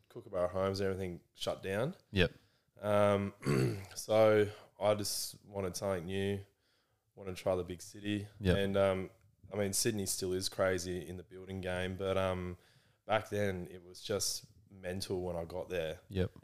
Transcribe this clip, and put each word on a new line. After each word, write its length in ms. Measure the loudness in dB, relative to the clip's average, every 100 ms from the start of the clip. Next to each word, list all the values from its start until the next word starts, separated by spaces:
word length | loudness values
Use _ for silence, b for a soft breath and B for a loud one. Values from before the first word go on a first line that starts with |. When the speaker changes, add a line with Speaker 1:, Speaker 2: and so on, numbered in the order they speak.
| _
Speaker 1:
Kookaburra 400 | -18 -6 -2 0
Homes 320 | 2 0 0
and 80 | -2
everything 300 | -2 -6 -8 _ -8
shut 260 | -4 -4
down. 320 | -2 -2 -2 -6 _
Speaker 2:
Yep. 220 | 4 4 2 _ _ _ -8
Speaker 1:
Um, 500 | 2 4 6 4 0 -4 0
<clears throat> 480 | 2 2 -2 -10
so 520 | -8 2 6 8 8 4 B B -2
I 140 | 2
just 420 | 2 0 -4 -6 -10 -12
wanted 300 | -6 -4 -2
something 300 | -2 -2 -2
new, 340 | -2 0 -2 -6 _ _ _ _ _ _
wanted 220 | -14 -10 -4
to 60 |
try 120 | 0
the 80 | 0
big 180 | -2 -8
city. 460 | -14 -10 -4 -4 -4 -2
Speaker 2:
Yep. 160 | 2 4
Speaker 1:
And, 200 | 4 4
um, 340 | 4 2 -4 -12 _ _ -8
I 40 | -2
mean, 160 | -2
Sydney 340 | 0 0 0 -2
still 260 | -2 -2
is 160 | -2 -2
crazy 580 | 0 2 2 -2 -6 -6
in 80 | -10
the 60 |
building 380 | -12 -16 -10 -6
game, 340 | -4 -2 -2 -2
but, 200 | 0 2
um, 400 | 2 0 -4 -8 _ _ _ _ 0
back 240 | 0 0
then 380 | -2 0 -2 -8
it 100 | -14 -18
was 140 | -12
just 440 | -4 -2 -2 -4 -10 _ -20 -12
mental 380 | -8 -6 -4 -4
when 140 | -4 -6
I 80 |
got 240 | -6 -8 -4
there. 280 | -4 -4 -6 -4
Speaker 2:
Yep. 200 | -2 -2 -2